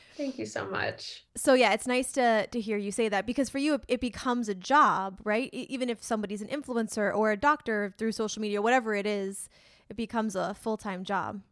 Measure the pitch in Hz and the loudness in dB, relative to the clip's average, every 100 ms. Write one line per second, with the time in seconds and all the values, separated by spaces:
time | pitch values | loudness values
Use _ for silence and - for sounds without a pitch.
0 | - - 277 254 214 - 196 131 - - | -16 -8 -6 -6 -8 -8 -6 -4 -4 -4
1 | - - - - - 262 220 220 247 247 | -12 -14 -14 0 4 6 6 4 0 -2
2 | 262 269 240 220 - 240 214 208 202 196 | 0 2 4 4 2 -4 -4 -4 -2 0
3 | 226 196 214 247 262 277 294 285 - 247 | 0 0 0 0 0 0 0 0 0 -2
4 | 247 - 254 247 214 185 180 285 247 170 | -2 -4 -2 0 -2 -4 4 6 6 4
5 | 196 190 214 214 269 254 - 262 247 226 | -2 -6 -2 0 -2 -6 -8 -4 -4 -4
6 | - 220 202 202 208 294 277 233 220 220 | -4 -2 -2 -6 -6 -6 -4 -2 -2 0
7 | 202 - 214 208 285 302 - 214 202 - | 0 2 2 4 4 2 0 -2 -2 -2
8 | 226 208 214 214 214 202 220 254 220 208 | -4 -2 -4 -4 -2 0 4 4 4 0
9 | 202 208 196 196 - _ _ _ - 208 | 0 -2 -4 -8 -12 _ _ _ -12 -8
10 | 226 233 220 190 180 202 226 220 208 185 | -4 -2 -2 0 -2 -4 -4 -4 -4 -6
11 | 190 190 - 208 - | -4 -2 -2 -6 -14